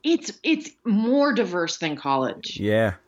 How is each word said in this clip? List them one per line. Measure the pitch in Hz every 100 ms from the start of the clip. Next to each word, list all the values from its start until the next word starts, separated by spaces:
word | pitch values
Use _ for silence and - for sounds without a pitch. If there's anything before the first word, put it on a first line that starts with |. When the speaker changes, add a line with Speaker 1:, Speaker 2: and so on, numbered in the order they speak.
Speaker 1:
It's, | 311 339 - -
it's | 330 311 - _
more | 247 208 226 285 285
diverse | 233 190 180 165 -
than | 165
college. | 143 143 135 127 - - -
Speaker 2:
Yeah. | 101 107 110 92